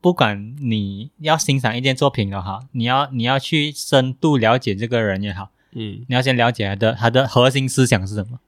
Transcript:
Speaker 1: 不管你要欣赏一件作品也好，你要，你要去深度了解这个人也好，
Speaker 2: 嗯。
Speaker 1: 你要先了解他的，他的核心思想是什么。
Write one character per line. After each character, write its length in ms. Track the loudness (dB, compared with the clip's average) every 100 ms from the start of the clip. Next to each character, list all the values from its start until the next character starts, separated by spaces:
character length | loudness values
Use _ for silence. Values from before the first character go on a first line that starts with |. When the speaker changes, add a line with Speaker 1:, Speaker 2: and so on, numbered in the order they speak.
Speaker 1:
不 120 | 0
管 420 | 2 0 0 -10 -8
你 500 | -4 -2 -4 -8 -14 _
要 180 | 0 0
欣 220 | 2 0
赏 160 | 0 -2
一 40 |
件 140 | -2 2
作 140 | 0
品 200 | 2 -4
也 100 | -4
好， 240 | -8 -10 -10
你 100 | -6
要， 260 | -2 0 -2
你 120 | -2
要 160 | 0 -2
去 320 | 0 -2 -2
深 420 | -6 2 2 2
度 240 | 0 2 4
了 200 | 4 2
解 180 | 0 -4
这 120 | -2
个 140 | -2
人 200 | 0 -2
也 100 | -4
好， 160 | -8 -12 _ _
Speaker 2:
嗯。 280 | -12 -12 -12 -2
Speaker 1:
你 80 | 0
要 60 |
先 140 | 0 2
了 160 | 2
解 160 | 2 -4
他 80 | 0
的， 180 | 0
他 160 | 2 2
的 180 | 2 2
核 220 | 4 4
心 180 | 4 -2
思 200 | 2 4
想 180 | 4 0
是 100 | -6
什 100 | -8
么。 100 | -12